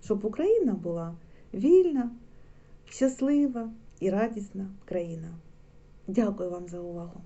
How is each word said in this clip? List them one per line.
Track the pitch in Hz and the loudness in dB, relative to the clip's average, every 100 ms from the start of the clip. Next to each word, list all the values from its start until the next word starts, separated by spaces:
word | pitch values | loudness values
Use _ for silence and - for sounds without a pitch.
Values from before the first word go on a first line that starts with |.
Щоб | - 208 | -2 -2
Україна | 208 208 349 453 320 | -2 0 4 4 4
була | 190 170 170 165 165 - - - | 0 -2 -6 -6 -10 -16 -20 -12
вільна, | - 247 359 359 277 240 - - - - - - - | -2 8 8 8 2 -2 -4 -18 -20 -20 -20 -20 -20
щаслива | - - 262 262 269 285 285 240 226 226 - - | -18 0 0 2 2 4 2 0 -8 -10 -20 -4
і | 190 | 0
радісна | 196 233 226 202 190 190 - | 2 0 -2 -8 -8 -8 -10
країна. | - 185 170 165 160 170 - - - - - - - | -8 -6 -4 -8 -10 -14 -18 -20 -20 -20 -20 -20 -4
Дякую | 202 220 196 180 | 0 2 0 -4
вам | 180 180 | -6 -8
за | 175 | -10
увагу. | 175 170 170 - | -8 -8 -10 -12